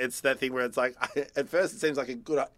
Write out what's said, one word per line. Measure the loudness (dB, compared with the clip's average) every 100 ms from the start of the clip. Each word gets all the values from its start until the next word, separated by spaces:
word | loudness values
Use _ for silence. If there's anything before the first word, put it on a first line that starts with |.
it's | -2 0
that | 0 2
thing | 0
where | 0 0
it's | 2
like, | 0 0 -4 -2
<laughs> | -2 -2
at | 0
first | 2 0 2
it |
seems | 0 0
like | -4
a | -6
good | -2 0
i-, | 0